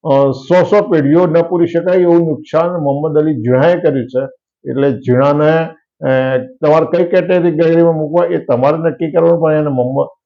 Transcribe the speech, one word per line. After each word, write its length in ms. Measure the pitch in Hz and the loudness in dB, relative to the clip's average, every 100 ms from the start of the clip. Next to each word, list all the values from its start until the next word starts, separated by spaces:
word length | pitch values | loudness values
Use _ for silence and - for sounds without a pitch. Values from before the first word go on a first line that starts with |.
અ, 280 | 165 139 139 | 0 2 2
સો 320 | 131 - 175 | -2 0 0
સો 260 | 175 208 170 | 2 0 2
પેઢીઓ 360 | 165 139 165 180 | 0 2 2 2
ન 160 | 165 | 0
પૂરી 260 | 170 175 170 | 0 -2 0
શકાય 340 | 170 175 185 | -2 0 0
એવું 180 | 175 170 | 2 2
નુકસાન 500 | 165 147 - 160 170 | 0 -4 -4 -2 -2
મોહમ્મદ 480 | 180 143 139 156 151 | -2 -4 -4 -2 0
અલી 160 | 151 | -2
ઝીણાએ 460 | 143 113 127 156 180 | -2 0 2 2 2
કર્યું 280 | 175 139 127 | 0 -2 -4
છે. 200 | 127 135 - _ _ 139 | -6 -6 -12 _ _ -8
એટલે 220 | 127 139 | -2 -2
ઝીણાને, 800 | 120 - 123 143 147 151 160 165 - _ _ | -2 -2 2 2 2 2 0 -2 -10 _ _
અ, 360 | 143 131 131 131 | -2 -2 0 -4
તમારે 480 | - - 151 156 156 | -6 -4 0 2 0
કઈ 180 | 170 | -2
કેટેગરીમાં 880 | 175 185 165 180 170 151 165 165 170 | 0 0 0 0 0 0 2 4 2
મૂકવા 320 | 160 151 170 175 | 0 -2 -2 0
એ 120 | 165 | -2
તમારે 400 | - 135 135 156 | -2 0 0 0
નક્કી 340 | 165 - 165 | -2 -4 -4
કરવાનું, 300 | 165 165 170 | 0 2 2
પણ 120 | 156 | 2
એને 160 | 156 151 | 0 0
મોહમ્મદ 380 | 131 123 135 - - | -2 -2 -2 -6 -8